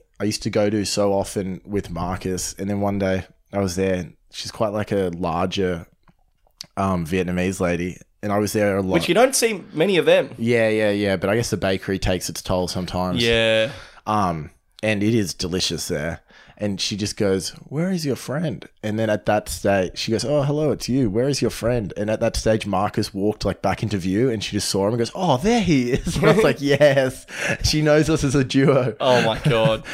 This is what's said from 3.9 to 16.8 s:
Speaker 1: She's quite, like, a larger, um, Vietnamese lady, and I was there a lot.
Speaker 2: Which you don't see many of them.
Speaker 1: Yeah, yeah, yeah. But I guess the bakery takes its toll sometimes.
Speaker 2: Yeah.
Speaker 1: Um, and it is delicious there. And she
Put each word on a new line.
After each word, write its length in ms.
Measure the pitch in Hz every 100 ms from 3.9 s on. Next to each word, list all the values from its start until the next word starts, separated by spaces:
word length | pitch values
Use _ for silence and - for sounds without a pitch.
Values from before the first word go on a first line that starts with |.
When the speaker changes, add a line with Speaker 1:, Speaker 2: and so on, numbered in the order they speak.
| 90 85 - _
Speaker 1:
She's 200 | - -
quite, 180 | - 110
like, 180 | 107 101
a 160 | 101 92
larger, 720 | 85 87 82 92 98 92 85 90 _ _ _ _ _ _ - - -
um, 280 | 98 90 80
Vietnamese 540 | 92 87 90 92 92
lady, 380 | 87 87 90 - - _
and 80 | 104
I 60 | 104
was 140 | 104
there 240 | 110 104 98
a 40 |
lot. 120 | 92
Speaker 2:
Which 160 | 90 156
you 40 |
don't 220 | 180 254 262
see 260 | 233 196 -
many 240 | 147 185 180
of 80 | 147
them. 240 | 185 131 117
Speaker 1:
Yeah, 320 | 117 117 110
yeah, 200 | 110 107
yeah. 260 | 104 101 95
But 120 | 95
I 60 | 110
guess 140 | 117
the 80 | 98
bakery 420 | 98 95 - 95
takes 300 | - 92 -
its 120 | 82
toll 280 | - 92 87
sometimes. 520 | 92 90 90 90 123
Speaker 2:
Yeah. 500 | 117 117 113 110 110 - - - -
Speaker 1:
Um, 440 | 107 92 80 73 _ _ _
and 220 | 107 101
it 100 | 104
is 200 | 117 92
delicious 560 | - 90 90 - 80 -
there. 320 | 78 80 82 _ - - -
And 220 | 104
she 160 | 95